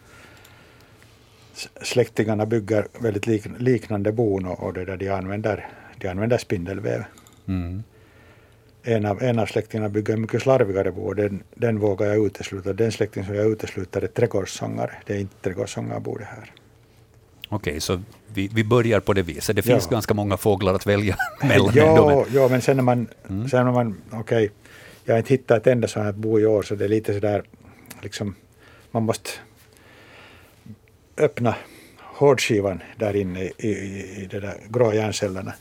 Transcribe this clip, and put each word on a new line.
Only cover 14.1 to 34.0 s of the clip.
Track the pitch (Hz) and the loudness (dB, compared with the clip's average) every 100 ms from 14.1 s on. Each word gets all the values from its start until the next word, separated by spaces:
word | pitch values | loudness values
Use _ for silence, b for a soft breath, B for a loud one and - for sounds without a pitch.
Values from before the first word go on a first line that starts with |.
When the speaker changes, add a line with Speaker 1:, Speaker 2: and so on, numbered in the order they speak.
| - 117 101 92 - 110 110 120 - - | 0 0 0 -4 -6 -6 -4 -6 -8 -8
Speaker 1:
Det | 101 | -6
är | |
inte | 101 - | -6 -6
trädgårdssångarbo | 95 90 104 117 113 113 113 - | -6 -4 -6 -6 -8 -8 -8 -10
det | 107 | -12
här. | 110 - - - _ _ _ _ _ _ _ - | -16 -18 -20 -20 _ _ _ _ _ _ _ -8
Speaker 2:
Okej, | 104 - 76 | -6 -4 -4
så | - 90 - - - | -4 -4 -6 -18 -10
vi, | 104 98 | -6 -2
vi | 110 | 0
börjar | 107 120 117 101 | 4 4 4 2
på | - | 2
det | 98 | 0
viset. | 85 78 - 104 | 0 -4 -2 0
Det | |
finns | 113 117 | 2 2
Speaker 1:
Ja. | - | 2
Speaker 2:
ganska | 117 - | -2 0
många | 107 101 95 | 0 0 0
fåglar | 110 95 98 | 2 2 2
att | 95 101 | 2 2
välja | 101 104 - 740 | 2 2 -2 -4
<laughs> | - | -2
mellan | 139 101 98 135 | 4 4 6 6
Speaker 1:
Ja, | 156 | 8
Speaker 2:
ändå, | 160 151 139 104 | 8 8 6 4
men | 135 | 4
Speaker 1:
ja, | 131 | 4
men | 127 | 4
sen | 139 135 | 4 4
när | |
man, | 127 120 107 - - | 4 2 0 -8 -8
Speaker 2:
Mm. | 95 120 | -6 0
Speaker 1:
sen | 127 123 | 2 4
när | |
man, | 123 117 87 - | 2 0 -4 -10
okej, | 110 110 113 104 - B B B B - | -12 -2 0 0 -2 B B B B 0
jag | |
har | 113 | 0
inte | - | 2
hittat | 131 - 113 | 0 4 4
ett | 131 | 6
enda | 123 110 | 4 2
sånt | 110 104 | -2 -4
här | |
bo | 101 110 110 | -4 0 4
i | 110 | 4
år, | 107 | 4
så | - 101 | 0 -2
det | 101 | 0
är | |
lite | 110 110 | 0 0
sådär... | 101 104 101 - - - b b - | -2 0 -2 -4 -16 -20 b b -16
Liksom, | 98 - 104 - b b b b b | -14 -8 -8 -8 b b b b b
man | 113 | -2
måste | 110 - - - b b b b b b b b b b b b - - _ _ _ - | 0 -2 -6 -14 b b b b b b b b b b b b -20 -20 _ _ _ -2
öppna | 151 - 117 - B B B B | -2 0 -2 -2 B B B B
hårdskivan | B - 143 127 - 107 98 87 B - | B 2 4 4 2 0 0 -4 B -4
där | 104 101 | -2 0
inne | 92 90 | -2 -4
i, | 92 - | -8 -4
i, | 110 95 98 95 | -4 -4 -6 -10